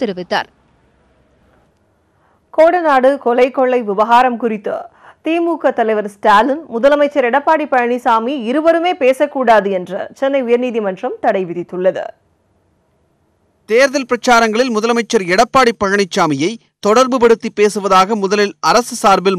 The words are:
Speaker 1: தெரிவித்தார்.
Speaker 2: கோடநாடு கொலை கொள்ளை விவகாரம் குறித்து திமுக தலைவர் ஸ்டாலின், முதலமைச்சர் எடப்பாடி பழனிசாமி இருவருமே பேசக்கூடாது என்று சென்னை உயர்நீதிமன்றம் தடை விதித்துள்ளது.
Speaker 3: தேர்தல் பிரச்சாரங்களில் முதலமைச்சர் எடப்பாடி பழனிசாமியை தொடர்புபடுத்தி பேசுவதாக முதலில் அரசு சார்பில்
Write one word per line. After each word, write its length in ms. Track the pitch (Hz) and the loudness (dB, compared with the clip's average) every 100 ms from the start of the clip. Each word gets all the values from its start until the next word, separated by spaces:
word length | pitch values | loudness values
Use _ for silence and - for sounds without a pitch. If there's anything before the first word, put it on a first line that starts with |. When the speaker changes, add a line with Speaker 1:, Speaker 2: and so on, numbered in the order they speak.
Speaker 1:
தெரிவித்தார். 460 | 233 180 175 196 - _ _ _ _ _ _ _ _ _ _ _ _ _ _ _ _ _ _ _ _ - | -6 -8 -4 -4 -6 _ _ _ _ _ _ _ _ _ _ _ _ _ _ _ _ _ _ _ _ 2
Speaker 2:
கோடநாடு 540 | 320 359 320 269 254 277 | 2 2 2 2 2 0
கொலை 220 | 240 247 262 262 | -2 0 0 0
கொள்ளை 240 | 254 247 208 | 0 0 -2
விவகாரம் 500 | 196 220 240 254 233 | -2 2 4 2 0
குறித்து 340 | 233 220 202 - - _ - _ | -4 -6 -6 -8 -10 _ -20 _
திமுக 480 | 311 339 339 320 277 247 | -4 -2 -2 -2 -4 -2
தலைவர் 320 | 220 214 208 | -2 -2 -4
ஸ்டாலின், 480 | - 220 202 240 294 320 | -4 2 4 2 -2 -6
முதலமைச்சர் 540 | 226 269 294 285 285 247 | -2 0 2 0 0 0
எடப்பாடி 340 | 269 285 320 302 | 0 0 -2 0
பழனிசாமி 640 | 262 240 247 247 226 226 294 220 | -2 -2 -2 0 0 -2 -6 -4
இருவருமே 420 | 285 320 330 339 359 | -2 0 0 0 0
பேசக்கூடாது 680 | 254 262 294 277 240 220 202 190 | 0 0 -2 -2 2 2 2 -4
என்று 220 | 180 185 - - | -6 -10 -12 -6
சென்னை 200 | 269 277 240 | -2 -2 0
உயர்நீதிமன்றம் 720 | 240 254 226 202 185 254 453 | -2 -2 -4 -4 -6 -8 -6
தடை 180 | 262 202 180 | -4 -2 -4
விதித்துள்ளது. 560 | 170 170 180 185 - - - _ _ _ _ _ _ _ _ _ _ _ _ _ _ - | -8 -10 -4 -2 -2 -10 -16 _ _ _ _ _ _ _ _ _ _ _ _ _ _ -2
Speaker 3:
தேர்தல் 360 | 220 277 277 262 | 2 2 0 -4
பிரச்சாரங்களில் 600 | 240 - 233 226 214 262 214 | -4 2 2 2 0 0 -2
முதலமைச்சர் 520 | 226 233 233 226 180 | -2 -2 0 -2 0
எடப்பாடி 380 | 185 240 269 247 - | 0 2 4 2 0
பழனிசாமியை 680 | 196 202 196 196 165 139 165 233 _ _ 202 | -2 0 -2 0 0 0 -4 -6 _ _ 0
தொடர்புபடுத்தி 640 | 220 254 254 233 226 220 - | 2 2 2 4 2 -2 0
பேசுவதாக 560 | 208 214 196 185 190 220 | 0 0 2 2 2 0
முதலில் 340 | 190 208 208 - 160 | -2 0 -2 -2 0
அரசு 260 | 208 233 233 | 0 0 -2
சார்பில் 360 | 214 190 190 | 2 2 2